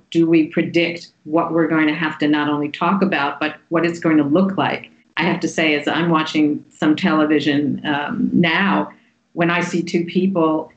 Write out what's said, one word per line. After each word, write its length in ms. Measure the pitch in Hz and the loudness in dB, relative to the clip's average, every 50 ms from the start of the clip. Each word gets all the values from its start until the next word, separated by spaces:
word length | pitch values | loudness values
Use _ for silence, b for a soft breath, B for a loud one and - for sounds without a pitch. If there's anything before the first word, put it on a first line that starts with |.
| _ - | _ -4
do 180 | - 165 165 | 0 2 4
we 200 | 160 170 165 151 | 4 4 4 4
predict 640 | - - 175 160 139 139 170 170 170 170 - - - _ _ - | 2 0 -2 -2 0 0 0 0 0 -4 -10 -14 -18 _ _ -10
what 280 | 151 156 165 - - 160 | -2 -2 -2 0 0 0
we're 140 | 170 160 | 0 0
going 180 | 151 160 156 156 | 2 2 2 2
to 80 | 151 151 | 0 0
have 240 | 165 165 151 - | -2 -4 -6 -4
to 100 | - 156 | -2 0
not 220 | 147 151 147 147 147 | 0 0 0 0 -2
only 200 | 147 147 147 147 | -2 -2 -4 -6
talk 340 | - - 175 175 196 196 190 | -4 -2 -2 0 2 2 0
about, 360 | 165 165 143 139 143 - - | 0 0 -2 -2 -4 -4 -4
but 180 | 156 151 - - _ - | -6 -6 -6 -10 _ -4
what 160 | 170 165 165 | -2 -2 0
it's 140 | 170 170 - | -2 -4 -2
going 180 | - 165 156 | 0 2 2
to 60 | 151 143 | 2 2
look 340 | 139 151 185 196 190 196 | 4 2 2 2 2 0
like? 320 | 151 135 - 139 - - - b b b b - | -2 -2 -2 -2 -6 -10 -16 b b b b -6
I 60 | - 160 | -4 -2
have 180 | 180 - 175 | -2 -2 -2
to 80 | 165 156 | -4 -4
say, 260 | - 175 160 156 147 | -2 0 0 0 0
as 100 | 147 147 | 0 0
I'm 240 | 151 - 156 175 170 | -2 -2 0 0 2
watching 540 | 160 156 156 - - 156 151 147 147 - - _ | 2 0 0 0 0 0 2 2 0 -4 -8 _
some 260 | _ - 165 151 151 | _ -2 0 0 2
television, 920 | - - 170 156 156 151 151 156 143 135 147 139 147 147 131 131 131 - | 2 2 0 2 2 2 2 2 0 2 2 0 0 0 -2 -4 -4 -4
um, 440 | 151 143 143 147 143 - - 127 127 | -4 -4 -4 -4 -6 -4 -2 -2 0
now, 580 | 127 131 175 160 165 180 202 190 190 196 202 - B B B B B B _ _ - | 2 2 2 4 2 2 2 2 2 0 -2 -4 B B B B B B _ _ -4
when 180 | 165 170 170 | -2 0 0
I 80 | 170 175 | 0 0
see 240 | 170 - - 170 165 | -2 -2 -2 -4 -4
two 220 | - - 170 170 | -2 -2 -2 -2
people 680 | - - 180 185 196 - 170 160 160 156 156 - - _ | 0 0 0 0 2 2 2 2 2 0 -2 -4 -8 _